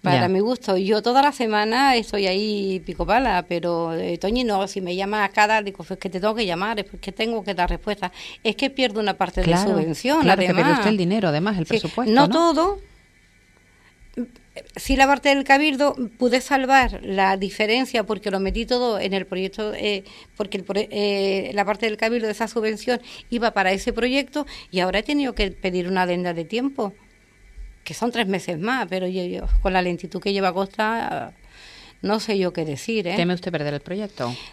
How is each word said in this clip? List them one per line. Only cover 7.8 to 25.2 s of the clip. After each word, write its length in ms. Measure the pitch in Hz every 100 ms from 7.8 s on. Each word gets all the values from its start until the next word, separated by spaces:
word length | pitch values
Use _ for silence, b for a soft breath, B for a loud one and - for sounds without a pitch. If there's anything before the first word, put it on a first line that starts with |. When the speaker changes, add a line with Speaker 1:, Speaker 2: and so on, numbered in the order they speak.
| - 202 180 B B B
Speaker 1:
Es 120 | 226 214
que 140 | 277
pierdo 300 | 269 247 208
una 160 | 208 185
parte 260 | 180 -
de 60 | 170
Speaker 2:
Claro, 240 | 170 202
Speaker 1:
subvención, 480 | 185 156 156 247 311
Speaker 2:
claro, 200 | 285 196
es 20 | 180
que 60 |
Speaker 1:
además. 120 | 170
Speaker 2:
pierde 160 | 165 277
usted 100 | 208
el 60 | 214
dinero, 300 | 175 214 185
además, 280 | 147 196 190
el 80 | 160
Speaker 1:
Sí, 40 |
Speaker 2:
presupuesto, 440 | 226 156 - 240
Speaker 1:
no 140 | 233 285
Speaker 2:
¿no? 60 |
Speaker 1:
todo. 460 | 311 339 302 359 392 - - _ _ _ _ _ _ _ b b _ - - 240 - _ - - -
Sí, 180 | - 262
la 100 | 269
parte 200 | 277 285
del 140 | 277
Cabildo 500 | 269 277 302 262 285 269 240 -
pude 220 | 247 247
salvar 640 | - 277 254 269 240 202
la 320 | - 190 190 196
diferencia 680 | 196 - 214 240 247 233 208
porque 260 | 202 208
lo 80 | 190
metí 260 | 190 214 226
todo 340 | 247 247 202
en 140 | 202
el 120 | 190 185
proyecto, 480 | 185 190 190 214
eh, 320 | 208 208 202 196 B B -
porque 200 | 202 202
el 60 |
pro-, 160 | 180 190
eh, 720 | 214 208 208 202 196 196 -
la 120 | 202 196
parte 220 | 214 226
del 100 | 214
Cabildo 280 | 226 240 220
de 40 |
esa 160 | 208 220
subvención 540 | 233 214 214 - 240 B B -
iba 220 | 233 226
para 220 | 208 185
ese 180 | 196 247
proyecto 540 | 226 233 269 277 294 285 B B
y 80 | 185
ahora 200 | 180 196
he 40 |
tenido 320 | 220 294